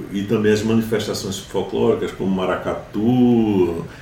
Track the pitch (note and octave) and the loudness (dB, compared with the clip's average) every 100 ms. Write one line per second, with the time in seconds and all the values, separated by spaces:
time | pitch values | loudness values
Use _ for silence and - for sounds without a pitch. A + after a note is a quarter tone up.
0 | - G2+ G2+ A2 G#2+ G#2 A2 A2+ A2 G#2+ | -6 -6 -2 0 2 2 2 0 0 -2
1 | - - G2 F#2+ - G2 F2+ A2+ A#2 G2 | -2 -6 -6 -8 -6 -6 -4 0 2 0
2 | F2+ - G2 F#2+ F2+ E2+ - - - G#2 | -2 -4 -2 0 -2 -2 -4 -6 -6 -2
3 | A2+ B2+ B2 A#2 G#2+ G2 E2+ E2 E2+ - | 2 4 6 4 4 4 2 0 -8 -14